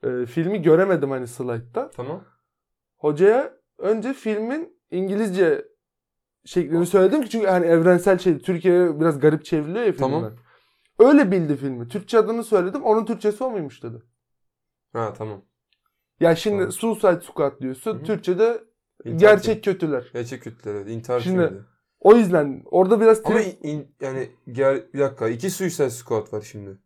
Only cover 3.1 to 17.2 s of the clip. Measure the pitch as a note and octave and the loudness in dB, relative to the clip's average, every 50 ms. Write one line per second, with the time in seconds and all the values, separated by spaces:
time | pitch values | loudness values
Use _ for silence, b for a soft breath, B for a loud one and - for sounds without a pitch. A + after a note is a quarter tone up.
3.1 | D3+ D3 F#3 G3+ A3 B3+ D4 - - _ _ _ _ _ - F#3+ A3 A3+ G#3+ B3+ | 0 2 2 4 4 2 0 -4 -10 _ _ _ _ _ -4 -2 -2 -2 -2 -8
4.1 | C4+ - - A3 G#3+ G#3 A3 A#3 C4+ D#4 E4 - _ _ _ _ - F3+ F#3+ F#3+ | -8 -6 -4 -4 -4 -4 -4 -6 -6 -8 -8 -12 _ _ _ _ -8 -6 -4 -4
5.1 | G3 G#3 A3+ G#3 F3+ F#3 F#3 E3 D3 - - _ _ _ _ _ _ _ _ _ | -2 -4 -4 -4 0 0 2 2 2 -2 -4 _ _ _ _ _ _ _ _ _
6.1 | _ _ _ _ _ _ _ - - F3+ E3+ C#3 D#3+ E3+ F3 F3 - G3+ F#3 F#3+ | _ _ _ _ _ _ _ -6 -4 -4 -2 0 0 -2 -2 2 2 4 4 4
7.1 | G#3 D#4 C4+ A3 - A3+ G#3+ F#3+ F#3 F3+ F3 E3+ E3 E3 E3 F3+ F3+ F3 F3 G3+ | 4 2 -2 -2 -4 -2 0 2 2 2 2 4 2 4 6 4 4 4 4 2
8.1 | F#3+ F3+ F#3 F#3 E3 C#3+ - - F#3 E3+ E3 F3+ F3 F3+ F3+ F3 D#3 D3 D#3 E3+ | 0 2 2 0 0 0 -2 -4 -4 0 2 2 4 4 4 2 0 0 0 0
9.1 | D#3 C#3 C3 D#3 D3+ D#3+ - - - D#3 D3 D3+ F3 A3 A#3+ G#3+ - B2+ C#3 C3 | 0 4 2 2 2 2 -4 -4 -4 -4 -4 -4 -6 -2 -2 -2 -2 -2 -2 -2
10.1 | C#3 D#3+ F3 G#2+ G#2+ - _ _ _ _ _ _ _ _ _ _ _ _ A3 C4 | -2 -4 -6 -8 -12 -18 _ _ _ _ _ _ _ _ _ _ _ _ 8 8
11.1 | D4 C#4+ C#4+ F#3+ F#3 F#3+ E3 D3 D3 C3+ C3 C#3 C3 A#2+ A#2+ A#2+ - G#3 F#3 _ | 8 6 6 4 2 0 0 -2 -4 -4 -4 -8 -8 -8 -10 -10 -10 -10 -10 _
12.1 | - A3+ A3 G3 A3+ A#3 A3+ A3+ A3 G3 F3+ F#3 F#3+ C#4+ - A3 G#3+ A3 A3 - | 2 2 2 2 -2 -6 -4 0 0 0 0 0 -4 -4 -2 0 0 0 0 -4
13.1 | A#3 F#3 - G#3+ G#3 G#3 C4 C4 A#3 G3+ D#3+ C#3 A#2+ - - A#2+ A#2 A#2 _ _ | -6 -4 -2 -4 -4 -2 -6 -6 -6 -6 -10 -10 -14 -14 -16 -16 -16 -16 _ _
14.1 | _ _ _ _ _ _ _ _ _ _ _ _ _ _ _ _ _ A2+ A2+ G#2+ | _ _ _ _ _ _ _ _ _ _ _ _ _ _ _ _ _ -8 -8 -8
15.1 | G#2 - A2 A2 G#2 G2 _ _ _ _ _ _ _ _ _ _ _ _ _ _ | -8 -10 -12 -12 -12 -16 _ _ _ _ _ _ _ _ _ _ _ _ _ _
16.1 | _ _ - E3 E3 E3 - A3 G#3 G3+ F#3 E3+ - - - A#3 A3 A3 - G3 | _ _ 2 2 2 2 -2 -4 -2 -2 -2 -4 -6 -6 -4 -6 -4 0 2 2
17.1 | F3 E3 | 2 0